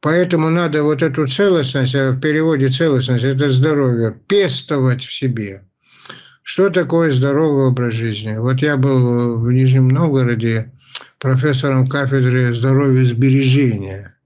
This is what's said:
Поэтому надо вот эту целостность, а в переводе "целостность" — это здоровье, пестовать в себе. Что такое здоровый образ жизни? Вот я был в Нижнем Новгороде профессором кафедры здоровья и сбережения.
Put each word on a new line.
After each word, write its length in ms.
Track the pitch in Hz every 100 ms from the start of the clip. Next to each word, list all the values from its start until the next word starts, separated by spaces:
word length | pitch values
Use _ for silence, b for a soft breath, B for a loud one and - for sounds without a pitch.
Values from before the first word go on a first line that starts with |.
Поэтому 480 | 147 170 180 175 160
надо 340 | 165 170 151
вот 200 | 151 147
эту 240 | 160 139 143
целостность, 680 | - 202 175 131 139 127
а 180 | 139 135
в 80 | 127
переводе 480 | 156 151 160 151 135
"целостность" — 560 | 131 165 131 127 123
это 260 | 127 135 143
здоровье, 680 | 127 147 147 135 117 113 110 _
пестовать 800 | 202 185 131 - 147 131 123
в 80 | -
себе. 500 | - 131 113 104 98 98 _ B B B B B B
Что 280 | - - 196
такое 420 | 180 147 165 165
здоровый 540 | 131 139 139 160 143 131
образ 280 | 127 120
жизни? 420 | 110 113 104 110 110
Вот 260 | 120 131
я 140 | 147 143
был 600 | 135 131 123 120 120 117
в 140 | 117
Нижнем 360 | 127 131 131 131
Новгороде 840 | 135 170 135 120 113 113 113 110 - B B B B
профессором 640 | 131 131 151 139 143 131 127
кафедры 680 | 139 135 135 127 127 123
здоровья 500 | 117 131 131 139 127
и 40 | 127
сбережения. 1080 | 117 135 135 131 131 131 104 95 95 101 _